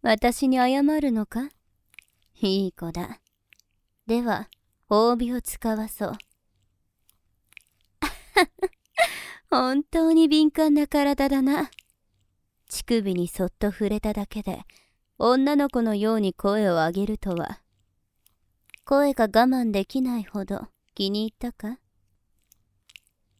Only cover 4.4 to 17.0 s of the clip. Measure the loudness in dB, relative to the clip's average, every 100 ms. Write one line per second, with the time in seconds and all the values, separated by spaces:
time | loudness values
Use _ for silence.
4.4 | -6 _ _ _ _ 2 4 2 -2 -4
5.4 | -8 -6 -4 -4 -6 -6 -8 -8 -16 _
6.4 | _ _ _ _ _ _ _ _ _ _
7.4 | _ -20 _ _ _ _ -8 -8 -4 0
8.4 | 0 _ -6 _ _ 0 0 0 -14 -20
9.4 | _ -2 0 -2 0 0 4 6 6 6
10.4 | 2 2 2 4 2 0 0 2 0 2
11.4 | 0 0 -4 -10 _ _ _ _ _ _
12.4 | _ _ _ -14 -2 -2 0 -4 -4 -4
13.4 | -6 -2 -4 -2 -4 -2 -4 -6 -8 -8
14.4 | -8 -10 -12 _ _ _ _ _ 2 4
15.4 | 4 2 0 0 -2 0 0 0 -2 0
16.4 | 0 2 2 2 0 -2